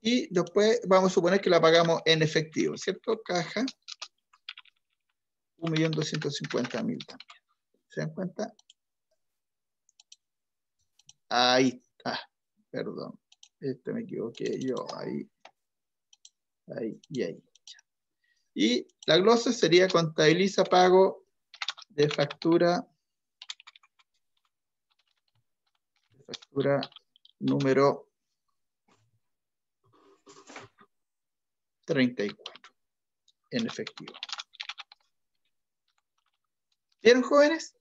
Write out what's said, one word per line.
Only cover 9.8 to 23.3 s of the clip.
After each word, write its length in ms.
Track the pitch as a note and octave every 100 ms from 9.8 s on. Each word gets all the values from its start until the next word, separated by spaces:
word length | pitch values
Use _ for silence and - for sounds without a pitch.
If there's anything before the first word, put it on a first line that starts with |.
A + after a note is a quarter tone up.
| _ _ _ - _ _ _ _ _ _ _ _ _ _ _
Ahí 520 | A#2+ B2 B2+ C3 B2 _ _
está, 320 | - - - _ _ _ _
perdón. 500 | B2+ G#2+ E2 - - _ _ - _
Este 340 | C#3 C3 -
me 80 | A2+
equivoqué 580 | A#2 B2 A2+ - - A2+
yo, 260 | B2+ A#2+ - -
ahí. 340 | - C#2+ - _ - _ _ _ _ _ _ _ - _ _ _ -
Ahí 320 | - A2+ - _
y 140 | B2+
ahí. 200 | F2+ - _ _ - - _ _ _ _ _ _ _ -
Y 300 | A3+ B3 - _ -
la 120 | D#3+
glosa 340 | G3 A#3 C#4
sería 380 | A#3+ E3 F3 F#3
contabiliza 760 | F3 D#3+ D#3+ D#3 E3+ G3 G3
pago 640 | F#3 F3+ F#3 F#3 F#3+ - _ _ _ - - - -
de 200 | D3 D3
factura, 760 | C#3+ C#3+ - E3 E3+ E3+ F3 - _ _ _ _